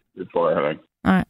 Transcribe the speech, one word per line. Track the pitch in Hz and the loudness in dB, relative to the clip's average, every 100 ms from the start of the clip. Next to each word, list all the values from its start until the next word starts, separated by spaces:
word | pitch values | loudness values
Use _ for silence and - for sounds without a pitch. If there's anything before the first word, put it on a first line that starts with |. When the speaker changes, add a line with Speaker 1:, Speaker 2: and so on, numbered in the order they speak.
| _ | _
Speaker 1:
det | - 92 | -16 -6
tror | 85 82 | 0 2
jeg | 82 | 2
heller | 73 | 0
ikke. | 78 _ _ | -4 _ _
Speaker 2:
Nej. | - 185 | 0 0